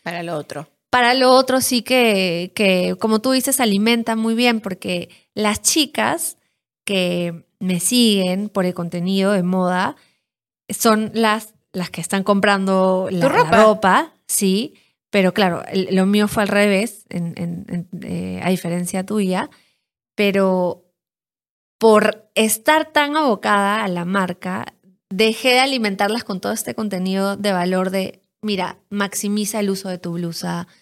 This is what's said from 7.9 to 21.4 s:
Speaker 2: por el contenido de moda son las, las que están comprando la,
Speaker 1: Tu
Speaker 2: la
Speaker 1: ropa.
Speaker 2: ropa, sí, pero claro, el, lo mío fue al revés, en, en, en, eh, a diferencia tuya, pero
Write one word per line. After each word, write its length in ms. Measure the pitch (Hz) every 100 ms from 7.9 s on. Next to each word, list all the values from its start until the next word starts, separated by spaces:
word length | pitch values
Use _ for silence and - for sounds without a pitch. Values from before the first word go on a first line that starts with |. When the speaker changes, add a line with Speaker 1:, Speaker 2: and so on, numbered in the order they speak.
| 247 233 202 185 185 208
Speaker 2:
por 160 | - 180
el 80 |
contenido 580 | 180 170 175 180 190 190
de 100 | 202
moda 540 | 175 185 180 180 208 302 _ _ _ _ _ _ -
son 420 | - 233 214 220
las, 400 | 220 226 214 220 _ _
las 180 | 190 175
que 100 | -
están 220 | 160 196
comprando 880 | 190 202 202 196 190 190 185 185 190
la, 160 | 185 269
Speaker 1:
Tu 60 |
Speaker 2:
la 100 | 349
Speaker 1:
ropa. 140 | 480 226
Speaker 2:
ropa, 500 | 220 214 196 208 320 _ -
sí, 460 | - 196 190 254 - _ _ _
pero 220 | 208 185
claro, 300 | 180 190 170 -
el, 200 | 190 185
lo 120 | 185 190
mío 200 | 208 208
fue 160 | -
al 60 | 202
revés, 560 | 202 208 196 233 - -
en, 260 | - 170 165
en, 280 | 170 170 -
en, 200 | 175 170 175
eh, 380 | - 175 185 185
a 60 | -
diferencia 540 | 185 175 175 175 190 190
tuya, 420 | 214 190 185 269 _ _ _ _ _ _ -
pero 680 | 208 196 190 185 180 - _ _ _ _ _ _